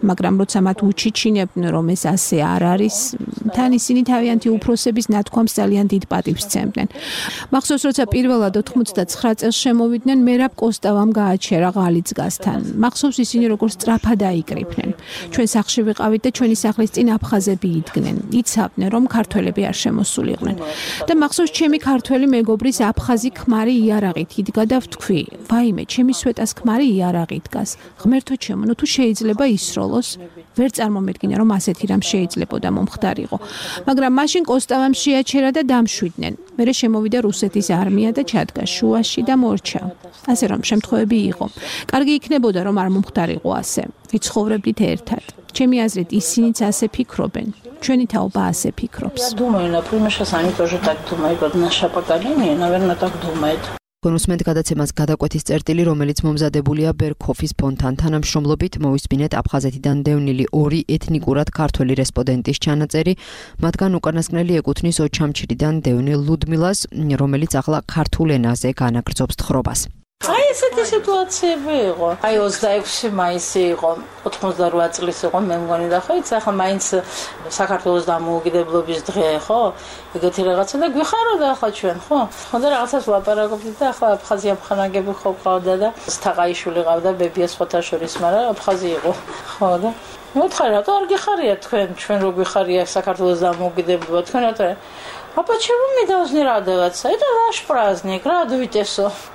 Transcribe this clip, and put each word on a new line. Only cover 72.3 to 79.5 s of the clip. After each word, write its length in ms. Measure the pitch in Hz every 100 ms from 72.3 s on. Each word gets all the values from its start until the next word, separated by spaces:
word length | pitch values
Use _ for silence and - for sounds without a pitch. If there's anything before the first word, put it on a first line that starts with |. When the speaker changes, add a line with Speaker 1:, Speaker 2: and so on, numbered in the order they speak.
| 220
Speaker 2:
ოცდაექვსი 680 | 202 - 214 202 202 - 233
მაისი 500 | 202 175 180 - 196 180
იყო, 160 | 170 165 165 - -
ოთხმოცდარვა 640 | 214 - 190 165 175 170 170
წლის 300 | 170 175 170
იყო, 180 | 170 180
მე 120 | 202 170
მგონი 280 | 170 170 170
და 60 | 175
ხო 120 | 180 349
იცი, 160 | - 226
ახლა 120 | 220
მაინც 300 | 196 190 196 - 185 175 - - - 160
საქართველოს 520 | - 190 190 - 175 165
დამოუკიდებლობის 920 | 165 170 165 165 170 165 170 165 165
დღე, 240 | 156 196 160 151
ხო? 160 | -